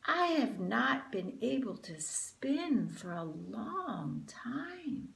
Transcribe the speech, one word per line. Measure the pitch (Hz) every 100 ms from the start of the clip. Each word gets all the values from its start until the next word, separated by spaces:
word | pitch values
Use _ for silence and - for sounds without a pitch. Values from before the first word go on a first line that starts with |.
I | - 330 349
have | 330 240 196
not | 185 220 262 269 -
been | 196 180 -
able | 226 269 233 -
to | - 156
spin | 156 - - - 269 294 339 240 165
for | - 180
a | 170
long | 165 156 175 214 214 381 370 180 151 151 151
time. | - 240 277 349 359 320 - -